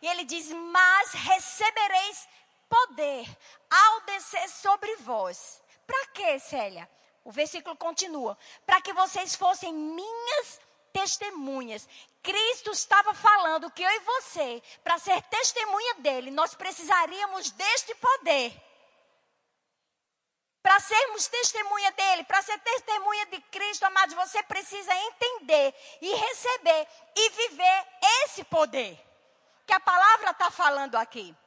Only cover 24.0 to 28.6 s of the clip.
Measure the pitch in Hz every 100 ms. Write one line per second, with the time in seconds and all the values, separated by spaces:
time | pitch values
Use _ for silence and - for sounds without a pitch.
24 | 381 339 370 427 - 381 392 403 370 370
25 | 427 - 494 494 269 302 277 - - -
26 | 349 - 453 508 494 494 339 320 302 -
27 | - - 440 - 466 302 359 381 370 -
28 | 381 480 554 - 339 339